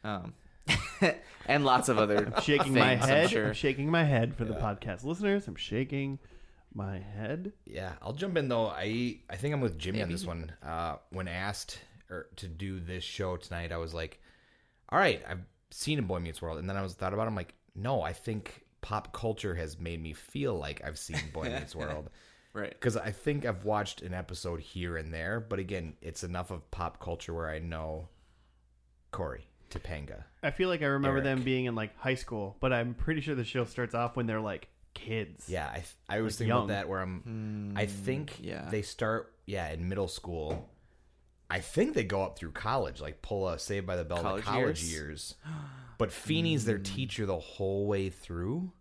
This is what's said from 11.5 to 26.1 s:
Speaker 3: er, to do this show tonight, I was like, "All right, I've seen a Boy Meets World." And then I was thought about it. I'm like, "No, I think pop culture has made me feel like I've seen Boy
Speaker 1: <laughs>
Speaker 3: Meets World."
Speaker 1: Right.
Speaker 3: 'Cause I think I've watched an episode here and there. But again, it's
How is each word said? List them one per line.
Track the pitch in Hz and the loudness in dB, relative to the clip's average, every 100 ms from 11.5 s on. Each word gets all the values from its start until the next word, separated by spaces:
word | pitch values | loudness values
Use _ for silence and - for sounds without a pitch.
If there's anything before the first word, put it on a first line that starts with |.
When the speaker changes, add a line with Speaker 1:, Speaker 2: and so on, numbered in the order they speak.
| 101 - - - - - | -4 -8 -12 -14 -20 -10
Speaker 3:
er, | 90 - - | -10 -10 -12
to | 92 | -10
do | 80 98 95 | -6 -6 -4
this | 85 92 | -6 -6
show | - - 92 90 | -6 -2 -2 -2
tonight, | - 87 85 | -4 -6 -4
I | 85 | -4
was | 82 | -4
like, | 82 82 - - - _ _ _ _ - | -4 -6 -8 -20 -20 _ _ _ _ 2
"All | 156 | 6
right, | 185 101 - | 6 4 -2
I've | 90 - _ _ | -8 -8 _ _
seen | - 151 151 | -4 0 2
a | |
Boy | 98 90 | 2 0
Meets | 85 78 | -2 -4
World." | 82 80 | -6 -4
And | 90 | -2
then | 98 | -2
I | |
was | 95 | -4
thought | 87 92 | -2 -2
about | 101 | 0
it. | 113 | 0
I'm | |
like, | 104 87 _ _ | -2 -6 _ _
"No, | 92 113 127 | -6 0 0
I | 78 | 0
think | - - 107 - - _ _ | -4 -4 -4 -6 -16 _ _
pop | - 107 - | -4 -4 -4
culture | - - 104 101 | -2 -2 0 -2
has | 85 80 76 | -2 -4 -4
made | 82 82 | -6 -4
me | 80 | -6
feel | 73 - 143 139 | -8 -8 -2 0
like | 90 73 71 | 0 -4 -6
I've | - 76 | -8 -8
seen | - 76 76 | -4 -4 -4
Boy | 78 78 | -4 -4
Speaker 1:
<laughs> | 131 | -4
Speaker 3:
Meets | - | -6
World." | 82 76 76 76 - - - _ | -6 -6 -6 -8 -16 -20 -20 _
Speaker 1:
Right. | 104 101 - | -6 -6 0
Speaker 3:
'Cause | 123 110 | 0 2
I | 90 | -2
think | 101 - 143 | -2 0 0
I've | 120 92 | 0 0
watched | 101 104 104 - | 0 0 0 -6
an | 92 | -6
episode | 90 85 90 87 82 | -6 -6 -6 -4 -6
here | - 92 87 82 | -6 -6 -4 -4
and | 78 | -4
there. | 80 82 117 | -4 -2 -4
But | 110 98 | -2 -4
again, | 92 95 82 - | -2 -4 -4 -8
it's | - | -10